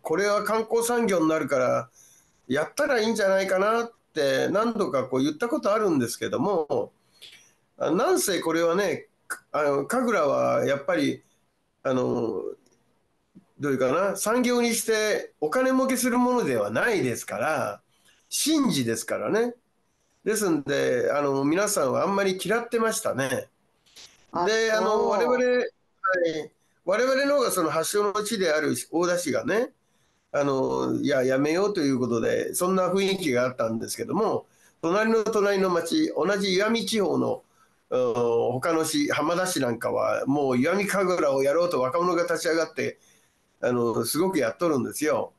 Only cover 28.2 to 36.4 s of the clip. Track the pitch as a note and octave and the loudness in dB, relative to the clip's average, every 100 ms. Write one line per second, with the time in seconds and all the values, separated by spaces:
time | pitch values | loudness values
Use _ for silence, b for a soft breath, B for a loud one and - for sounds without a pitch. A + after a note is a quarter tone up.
28.2 | G3+ A3+ F3 D3+ C#3+ B2 - D#3+ F3 F3 | -4 0 0 2 0 -2 -2 0 0 0
29.2 | D#3 G#2+ B2+ G3+ C#4 _ _ _ _ _ | 0 -2 0 0 -2 _ _ _ _ _
30.2 | _ C#3+ C#3+ C3+ C3 C3 C3 B2 B2+ C#3 | _ -2 0 2 0 0 0 0 0 2
31.2 | C3 C3 D3 E3 G3+ G3+ C#3 C3 B2 A#2 | 2 2 2 2 0 0 0 0 0 0
32.2 | G#2+ A#2 - - F3+ F#3 F3+ F#3+ F#3+ F#3 | 0 -2 -2 -2 0 2 2 0 0 -2
33.2 | E3 A#2+ B2+ B2 A2+ A2+ G#2+ - A#2 C3+ | 0 0 0 -2 -4 -2 -6 -8 -4 -2
34.2 | - B2+ - b b _ E3 G3 A3 A3+ | 0 -2 -6 b b _ -2 0 2 2
35.2 | G#3+ G#3+ G3+ G3 F#3+ E3+ E3 D#3+ D#3+ - | 2 2 2 2 2 0 0 0 0 0
36.2 | E3 G3+ | 0 0